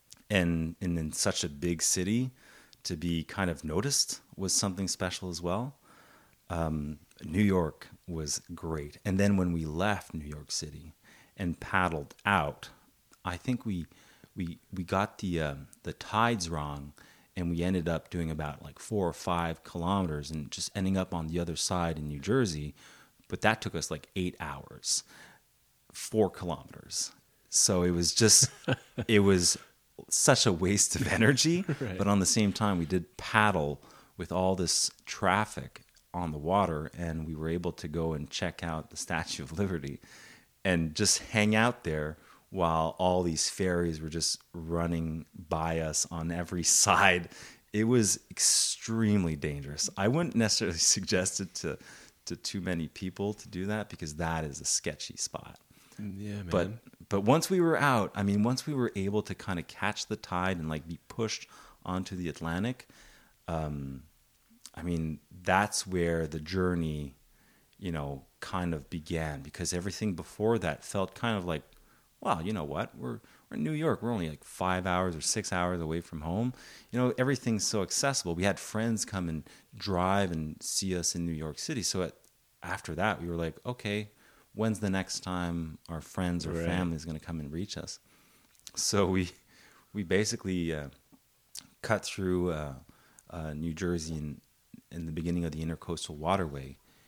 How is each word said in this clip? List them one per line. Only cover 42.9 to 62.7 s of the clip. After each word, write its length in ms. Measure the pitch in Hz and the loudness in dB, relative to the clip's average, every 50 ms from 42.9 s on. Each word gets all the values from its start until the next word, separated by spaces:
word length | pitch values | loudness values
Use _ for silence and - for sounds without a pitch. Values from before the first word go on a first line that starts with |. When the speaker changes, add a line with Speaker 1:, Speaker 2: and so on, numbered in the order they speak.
| - - | 0 0
Speaker 1:
all 240 | 92 92 90 92 90 | 2 4 4 4 4
these 260 | 87 82 78 - - | 2 0 0 0 -2
ferries 520 | - - 98 92 90 87 87 85 80 78 | -2 0 0 2 2 2 2 0 0 -2
were 80 | 78 78 | -6 -6
just 280 | 78 85 80 - - - - _ - | -4 -2 -2 -2 -2 -4 -8 _ -14
running 720 | 87 80 80 85 85 85 85 85 82 80 80 78 82 - - - - 85 - | -10 -6 -2 0 0 0 0 0 0 -2 -2 -4 -6 -8 -10 -14 -18 -6 -4
by 300 | 82 78 80 82 82 82 | -2 -2 0 0 0 0
us 260 | 80 78 78 - - - | 0 0 0 -2 -2 -2
on 200 | 85 82 80 82 | -4 -4 -4 -2
every 320 | 85 87 87 - 95 87 82 | -2 -4 -4 -4 -4 0 2
<laughs> 180 | - - - | 4 4 6
side. 480 | - 107 92 80 98 95 90 87 85 - - - - - - - _ _ - | 6 6 6 8 8 8 6 6 2 -4 -10 -16 -18 -18 -20 -20 _ _ 0
It 120 | 104 110 | 2 4
was 340 | 113 127 123 107 95 - - - _ | 6 6 6 6 4 2 0 -4 _
extremely 1080 | - - - - - - - - - - - - 113 113 113 107 104 101 90 82 78 73 | -2 2 4 4 4 4 4 2 -2 -4 -4 -4 0 2 4 6 6 6 6 4 2 0
dangerous. 520 | 73 76 71 71 67 69 73 73 - - - - | -2 -2 -4 -4 -6 -6 -6 -4 -4 -4 -2 2
I 100 | 98 110 | 2 4
wouldn't 260 | 131 160 175 160 - | 4 2 2 0 2
necessarily 420 | 113 113 104 - - 113 90 85 82 | 2 2 4 2 2 2 0 2 4
<laughs> 180 | - - - - | 4 4 4 4
suggest 420 | 95 - 107 90 95 95 - - | 2 2 2 2 2 2 0 -2
it 140 | 98 85 - | -4 -6 -6
to, 220 | - - 82 69 - - - - - - - - _ _ | -6 -4 -4 -6 -6 -10 -16 -20 -20 -20 -20 -20 _ _
to 100 | - 87 | -10 -10
too 260 | - - - - 101 | -8 -6 -6 -6 -4
many 260 | 87 92 90 85 80 73 | -2 -2 -2 -2 -2 -4
people 440 | - - 98 92 90 - 98 104 104 | -6 -6 -8 -6 -4 -2 -2 -2 -4
to 140 | - - - | -4 -10 -10
do 180 | - 90 92 98 | -8 -6 -4 -2
that 220 | 107 107 104 - | -2 -4 -4 -6
because 260 | - - 90 76 76 | -10 -10 -10 -8 -4
that 280 | 76 85 82 82 80 80 | -2 0 0 0 0 -2
is 160 | 73 67 71 | -4 -6 -6
a 40 | 73 | -2
sketchy 500 | - - - - 85 73 - - - - - | -2 -2 0 -2 -4 -6 -6 -8 -12 -8 -8
spot. 400 | - - - - - - - - _ _ _ - - - - - | -8 -8 -8 -10 -12 -14 -16 -20 _ _ _ -20 -20 -20 -14 -10
Speaker 2:
Mm, 140 | 104 101 95 98 | -10 -8 -8 -8
yeah, 160 | 104 104 104 | -8 -8 -6
man. 120 | 104 98 87 | -6 -4 0
Speaker 1:
But, 200 | 85 92 87 95 113 117 - - - - - - | 2 2 2 2 -2 -8 -14 -18 -20 -20 -6 -2
but 120 | 104 98 | 0 2
once 280 | 98 107 135 165 160 - | 6 6 6 6 4 4
we 120 | 190 185 | 4 4
were 160 | 170 165 160 - | 6 6 4 4
out, 340 | 139 143 131 113 98 - - | 4 4 4 4 2 2 0
I 100 | 101 101 | 0 2
mean, 200 | 101 101 104 104 | 2 4 4 4
once 240 | 117 131 127 - - | 4 2 0 -2 -2
we 60 | 147 | 0
were 180 | 135 120 110 - | 0 0 0 0
able 260 | 101 95 98 101 107 101 | 0 0 0 0 0 0
to 100 | - 98 | -2 -6
kinda 300 | - - - 95 87 78 | -8 -6 -4 -4 -4 -4
catch 440 | - - - 92 101 107 - - - | -6 -6 -2 -2 -2 -2 -2 -4 -6
the 80 | 107 - | -6 -6
tide 400 | - - 92 90 90 95 95 85 | -4 -4 -2 0 2 0 0 0
and, 80 | 78 78 | -2 -4
like, 180 | 78 78 73 82 | -4 -4 -4 -8
be 120 | 85 - - - | -10 -12 -12 -12
pushed 400 | - - 113 107 - - - - - - - - - _ - | -6 -4 -4 -4 -4 -6 -10 -14 -20 -20 -20 -20 -20 _ -8
onto 300 | - 92 92 92 - 98 90 | -4 -4 -4 -4 -4 -6 -6
the 100 | 87 80 | -4 -6
Atlantic, 580 | 73 - 82 82 82 90 101 120 | -6 -4 -4 -2 -2 0 -2 -2